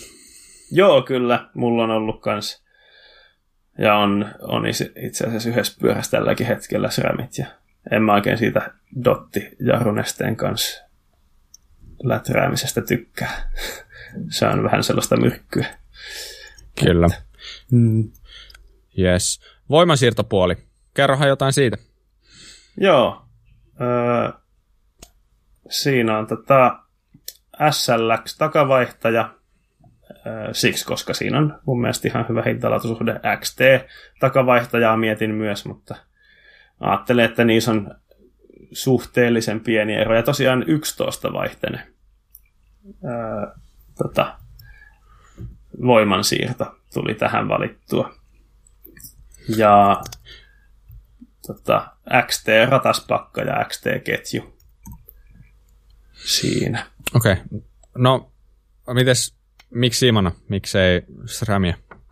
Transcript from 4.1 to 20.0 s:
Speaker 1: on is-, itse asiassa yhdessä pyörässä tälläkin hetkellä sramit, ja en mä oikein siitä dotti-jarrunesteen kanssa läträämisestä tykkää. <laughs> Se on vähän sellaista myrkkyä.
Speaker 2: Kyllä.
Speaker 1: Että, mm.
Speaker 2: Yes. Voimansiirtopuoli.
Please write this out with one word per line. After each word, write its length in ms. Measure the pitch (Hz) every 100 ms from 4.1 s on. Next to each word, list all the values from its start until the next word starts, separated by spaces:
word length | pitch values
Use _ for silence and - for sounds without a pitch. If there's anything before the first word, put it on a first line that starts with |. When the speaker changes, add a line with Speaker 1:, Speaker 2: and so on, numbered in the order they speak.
| 101 104 -
Speaker 1:
on 260 | - - 55
is-, 240 | - - -
itse 320 | - - -
asiassa 220 | 113 117
yhdessä 280 | 113 - -
pyörässä 300 | 117 110 -
tälläkin 360 | 113 - - -
hetkellä 420 | - - 101 101
sramit, 480 | - - - - -
ja 80 | 131 - _ _ -
en 100 | 107
mä 120 | 110
oikein 240 | 104 101 -
siitä 340 | 110 - - - _ 131
dotti-jarrunesteen 1300 | 120 - - 101 - - 123 104 110 107 101 - 101 110
kanssa 480 | 101 101 - - _ _ _ _ _ _ _ _ _ _ - -
läträämisestä 760 | 135 113 - 104 - - - -
tykkää. 720 | - - - - - - - - - -
<laughs> 460 | - - - - -
Se 160 | - -
on 180 | -
vähän 200 | 107 -
sellaista 340 | - 131 - 117
myrkkyä. 480 | 123 - - - - - - - - - - - - - - -
Speaker 2:
Kyllä. 220 | - 85 85
Speaker 1:
Että, 160 | - - - - - -
mm. 400 | 123 113 110 110 - - - - - - _ _ -
Speaker 2:
Yes. 420 | 90 98 - - - _ -
Voimansiirtopuoli. 880 | 147 175 139